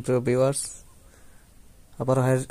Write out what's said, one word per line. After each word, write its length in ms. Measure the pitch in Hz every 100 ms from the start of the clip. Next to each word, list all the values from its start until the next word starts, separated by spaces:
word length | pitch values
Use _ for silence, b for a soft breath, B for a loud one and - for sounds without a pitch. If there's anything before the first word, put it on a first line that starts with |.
প্রিয় 140 | 127 127 123
ভিউয়ার্স, 340 | 127 135 139 - - - - b b b b b - - - - -
আবার 160 | 131 131 127
হাজ-, 200 | 131 135